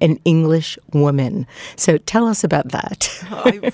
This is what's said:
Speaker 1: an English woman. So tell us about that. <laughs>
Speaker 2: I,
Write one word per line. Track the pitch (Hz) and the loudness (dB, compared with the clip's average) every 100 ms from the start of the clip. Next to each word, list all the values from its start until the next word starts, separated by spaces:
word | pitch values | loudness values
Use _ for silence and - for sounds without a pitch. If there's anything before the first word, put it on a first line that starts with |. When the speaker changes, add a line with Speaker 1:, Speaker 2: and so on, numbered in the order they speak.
Speaker 1:
an | 160 160 - | 2 2 2
English | 160 160 165 156 - - | 2 4 2 -2 -10 -4
woman. | 147 143 139 127 202 127 - - - | 2 2 2 0 -4 -8 -12 -14 -4
So | - 156 | 0 0
tell | - 220 233 | 0 0 0
us | 214 | 0
about | 165 151 127 | 0 0 -2
that. | - - - - - 180 | -6 -6 -6 -6 -6 -12
<laughs> | |
Speaker 2:
I, | 214 254 202 240 | -2 0 0 -4